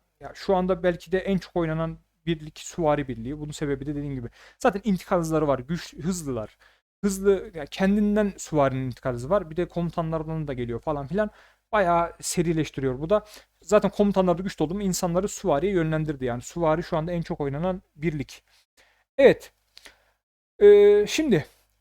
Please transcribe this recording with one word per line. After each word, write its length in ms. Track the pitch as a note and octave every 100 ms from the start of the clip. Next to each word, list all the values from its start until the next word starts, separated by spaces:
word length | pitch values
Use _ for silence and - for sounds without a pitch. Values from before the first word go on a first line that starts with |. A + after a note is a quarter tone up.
| _ _
Ya, 100 | C#3 -
şu 200 | - F#3
anda 280 | F3+ F3+
belki 280 | F3+ F3 -
de 80 | F#3
en 180 | F#3+ G3
çok 180 | - F3+
oynanan 420 | E3 D#3+ D#3+ D#3+ _ _ D#3+
birlik 340 | D#3+ D3+ -
süvari 480 | - - D#3 C#3+ C3+
birliği. 320 | A#2 A2+ D3+
Bunun 120 | D3+
sebebi 340 | D3 C#3+ C3+ C#3
de 100 | D3
dediğim 200 | D3 C3+
gibi 140 | A2+ - - _
zaten 220 | C4 G3
intikal 360 | G#3+ F#3 - F#3
hızları 280 | D#3+ D#3 D3+
var. 120 | C3
Güç, 340 | B2 E3+ - -
hızlılar. 600 | D#3 F3+ D3 A#2+ G#2+ _ _ _ _ _
Hızlı, 480 | G3+ F#3+ G3 F#3+ A3
ya 120 | E3+ C#3+
kendinden 680 | - F#3+ G#3 G#3 G#3 G#3 -
süvarinin 480 | - D#3 C#3 C3 C3
intikal 260 | A#2+ C3+
hızı 160 | B2 B2+
var. 200 | G3+ E3
Bir 80 | D#3
de 100 | F3
komutanlardan 800 | - E3+ E3 D#3+ D#3+ D#3+ D#3+ D3
da 60 |
geliyor 260 | B2+ A#2+ A#2
falan 280 | - D3 C#3
filan. 220 | F#3 G#3+ - _ _ _
Bayağı 420 | G#3+ F3+ E3+ E3+ -
serileştiriyor 800 | - - E3 D#3+ D3 - C3 B2+
bu 100 | D#3+
da. 160 | G#3 G#3 - - _
Zaten 300 | - G#3 G3+
komutanlar 460 | - G#3 F#3+ F#3 E3+
da 40 |
güçlü 220 | F#3+ - D3+
oldu 100 | F#3+
mu 80 |
insanları 440 | G3+ F3 F3+ E3+ G3+
süvariye 460 | - F#3+ C#3+ F#3
yönlendirdi. 520 | F#3+ D#3+ D#3 D#3 C#3+ B2+
Yani 160 | A#2+
süvari 420 | - F3 E3 D#3
şu 140 | E3+ E3
anda 140 | D#3+
en 100 | F3
çok 200 | E3 E3+
oynanan 400 | C#3+ C#3 F3+ F#3 - -
birlik. 480 | D#3+ D3+ B2+ - _ _ _ _ _ _ _ -
Evet. 360 | C4+ E3 - _ _ - - - _ _ _ _ _ -
Ee, 440 | G3+ G#3 G3+ G#3 G#3
şimdi 380 | - D#4 F3 - _ _ _